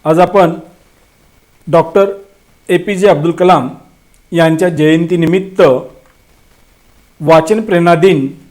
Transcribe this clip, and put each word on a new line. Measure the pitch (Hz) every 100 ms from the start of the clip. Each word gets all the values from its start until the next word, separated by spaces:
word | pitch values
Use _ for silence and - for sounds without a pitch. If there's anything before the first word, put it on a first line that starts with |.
| 151
आज | 170
आपण | 180 202 170 170 - _ _ _ _ _ _ _ _ _ -
डॉक्टर | 165 160 202 196 - - _ _ _ -
एपीजे | 175 175 196 202
अब्दुल | 156 160
कलाम | 170 180 165 127 - _ _ _ _ _
यांच्या | 170 165 160 180
जयंतीनिमित्त | 151 151 160 165 175 160 185 185 - 160 127 - - _ _ _ _ _ _ _ _ _ _ _ _
वाचन | 156 160 160 214
प्रेरणा | 214 175 175 165
दिन | 185 156 135 - _